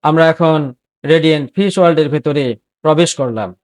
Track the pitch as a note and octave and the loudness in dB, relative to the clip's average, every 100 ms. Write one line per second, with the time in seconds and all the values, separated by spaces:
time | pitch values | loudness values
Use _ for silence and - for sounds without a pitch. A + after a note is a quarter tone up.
0 | D3+ D#3+ E3 D#3 E3 D#3 C#3 B2 _ _ | 0 2 2 2 0 0 -4 -10 _ _
1 | C#3+ D#3+ D#3+ D3+ C3+ - G3 F#3 F3 D#3 | 0 2 2 0 -2 -4 -2 2 2 2
2 | D3 D3 D3 D3 C3 A2 _ _ D#3 D3+ | 0 -2 -2 -2 -4 -6 _ _ -2 0
3 | E3+ - B2+ A2 F#2+ F2+ | 0 -2 -6 -4 -8 -12